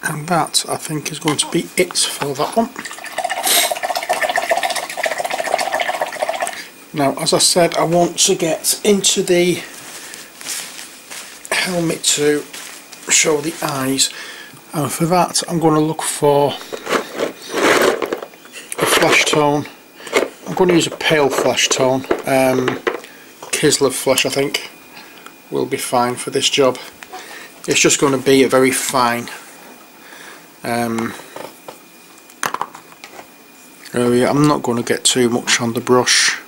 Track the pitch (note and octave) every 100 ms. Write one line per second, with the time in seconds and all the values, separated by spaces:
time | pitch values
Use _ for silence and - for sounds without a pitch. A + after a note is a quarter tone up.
0 | - D3+ D3+ E3+ - - - C#3+ - D3+
1 | - D3+ D#3 C#3+ - E3+ E3 - - -
2 | - - C#3+ C3 D3+ - A3+ - - -
3 | - - - - - - - - - -
4 | - - - - - - - - - -
5 | - - - - - - - - - -
6 | - - - - - - - - - D#3
7 | C#3 C3+ E3 E3 - F#3 E3+ - D#3 F3
8 | E3+ - - F#3 E3+ - - - G#3+ G3+
9 | - - F3+ F3 F3+ E3+ - - - -
10 | - - - - - - - - - -
11 | - - - - - - F3 F3 E3 -
12 | - - D3 D3 - - - - - -
13 | - - E3+ D3+ D3+ - E3 C#3 C3 C3+
14 | - - - - - - - C#4+ C3+ -
15 | E3 F3+ E3+ - - E3+ D#3+ D#3 D#3 D#3
16 | - - D3 C#3+ C#3+ - - - - -
17 | - - - - - - - - - -
18 | - - - - - - - - - -
19 | E3 - - D#3 D3 C#3+ C#3 - - -
20 | - - - - - F3 F#3 F3 - -
21 | - D#3 C#3 - C3 A#2 - - C3 C3
22 | C3 - - C3+ C3 C3 B2+ B2 - -
23 | - - - - - - D3+ - C#3 -
24 | - B2+ C3 C#3 C#3+ - - - - -
25 | - - - - - C#3+ C3 C3+ - B2+
26 | A#2+ B2 - C3+ C3 - C3+ B2+ - -
27 | - - - - - - - D3 F3 -
28 | D3 C3+ C3+ C3+ A#2+ C3 C3 C3 - C3+
29 | A#2+ A#2+ A#2+ - - - - - - -
30 | - - - - - - - A#2 A#2 A2+
31 | A2+ - - - - - - - - -
32 | - - - - - - - - - -
33 | - - - - - - - - - B2
34 | A#2+ A#2+ B2+ C#3+ D3 C#3+ - A#2 A2+ A#2+
35 | - C3 A#2+ A#2+ - - A#2+ A#2 A#2+ B2
36 | B2 - - -